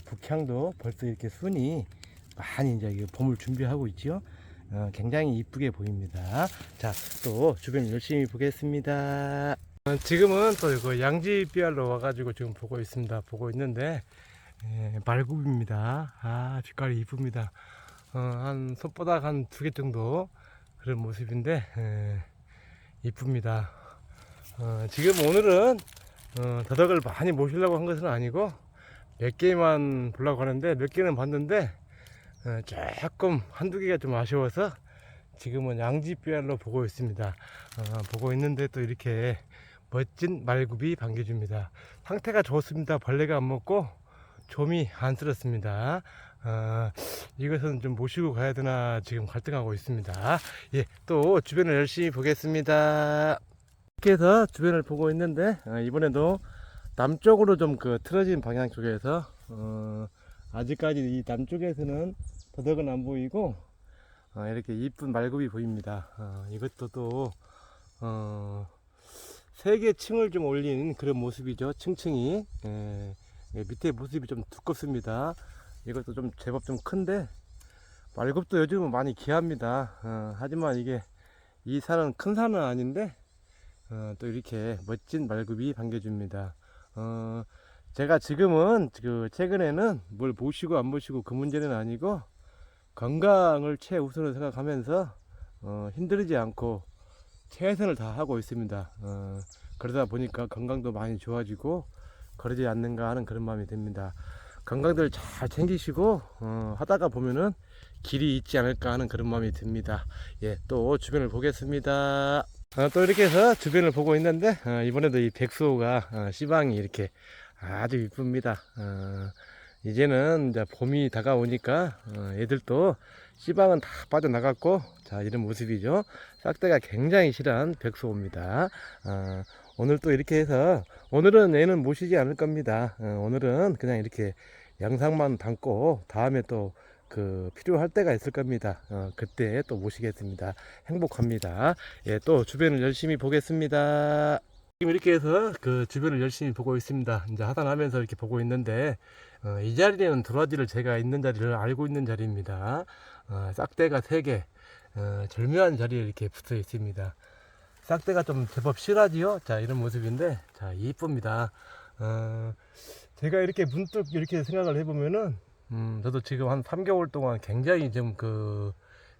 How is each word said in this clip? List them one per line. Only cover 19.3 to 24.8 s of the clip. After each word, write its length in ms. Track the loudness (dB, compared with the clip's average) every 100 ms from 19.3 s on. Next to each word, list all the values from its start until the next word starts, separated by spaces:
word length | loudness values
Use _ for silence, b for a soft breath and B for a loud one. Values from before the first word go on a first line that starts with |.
| -2 -4
두 160 | -6 -6
개 60 |
정도 580 | -4 -4 -2 -2 -2 -4 b b b b -10
그런 220 | -6 -4
모습인데, 640 | -4 -6 -6 -4 -2 -2 -4 -6
예, 460 | -4 -4 -4 -4 -8 -16 b b b b b -10
이쁩니다. 680 | -8 -6 -4 -2 -2 -2 -4 B B B B B B B B -8
어, 300 | -4 -4